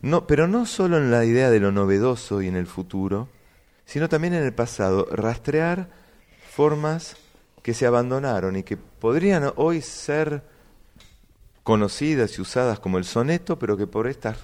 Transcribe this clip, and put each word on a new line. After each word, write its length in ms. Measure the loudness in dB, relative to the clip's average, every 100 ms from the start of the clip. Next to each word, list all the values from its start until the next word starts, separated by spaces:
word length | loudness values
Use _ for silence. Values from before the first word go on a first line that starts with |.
no, 240 | 2 0 2
pero 200 | 2 4
no 180 | 2 -2
solo 300 | 0 2 4
en 120 | 4
la 160 | 4 4
idea 240 | 4 6
de 100 | 6
lo 120 | 4
novedoso 680 | 2 2 4 2 0 -4 -4
y 40 | -2
en 80 | -4
el 120 | -4
futuro, 600 | -8 -8 -4 -4 -4 -6 _ _ _ _ _ _
sino 220 | -4 0
también 240 | 0 0 -2
en 80 |
el 100 | -2
pasado, 540 | -2 -6 -2 0 2 0
rastrear 800 | -2 -2 -4 -2 0 0 -2 -6 -14 _ _ _ _ -20
formas 640 | 0 2 2 -2 -4 -8 -20 _ _ _ _
que 100 | -6
se 120 | 0 2
abandonaron 680 | 2 2 -2 -2 -2 -2 -4
y 60 |
que 140 | -6 -10
podrían 760 | -10 -4 0 2 2 2 0 0
hoy 260 | 0 0
ser 600 | -4 -14 -4 -2 0 -4 -10 _ _ _ _ _ -20 _ _ _ -20 _
conocidas 760 | -2 0 0 -2 -2 0 -2 -4
y 40 |
usadas 380 | -6 -2 -2 -2
como 180 | -2 -4
el 80 | -2
soneto, 520 | -2 0 -2 -2 -6
pero 200 | -2 -2
que 100 | -2
por 200 | -4 -4
estas 300 | -4 -8 -8